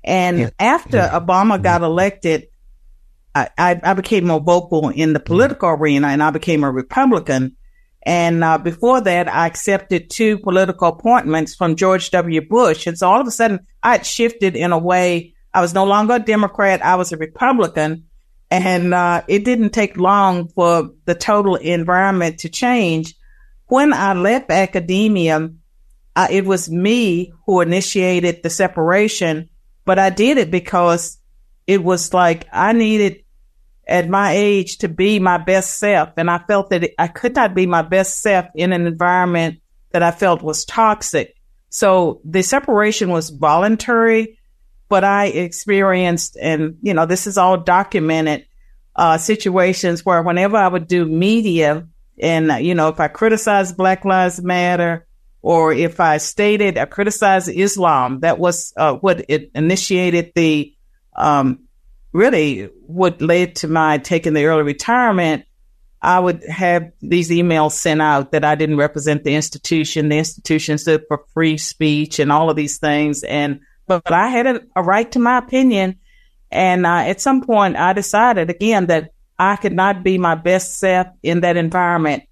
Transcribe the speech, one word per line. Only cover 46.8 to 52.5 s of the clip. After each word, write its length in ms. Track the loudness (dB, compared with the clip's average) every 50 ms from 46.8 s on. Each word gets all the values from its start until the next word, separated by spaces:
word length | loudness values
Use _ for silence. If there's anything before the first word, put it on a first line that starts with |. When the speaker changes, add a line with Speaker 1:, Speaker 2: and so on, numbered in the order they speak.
Speaker 1:
you 120 | -6 -2 0
know, 120 | 0 0
this 200 | 0 -2 -4 -4
is 120 | -4 0
all 180 | 2 2 2 2
documented, 920 | 0 0 2 2 2 0 0 -2 -2 0 0 0 0 0 -2 -4 -6 -8 _ _ -20 -20 -20 -20 -20 _ _ _
uh, 240 | 0 2 2 2
situations 880 | 0 0 -2 -2 -2 -2 -2 2 2 2 2 0 -2 -2 -4 -4 -2 -2
where 160 | 0 0 0
whenever 360 | 0 0 0 0 0 0 2
I 100 | 2 2
would 200 | 2 0 -2 -4
do 180 | -2 0 0 0
media 840 | 0 0 0 0 2 0 0 0 0 0 2 2 2 0 -2 -6 -14 _ -20 _ _ _ -4
and, 320 | -2 0 0 0 0 0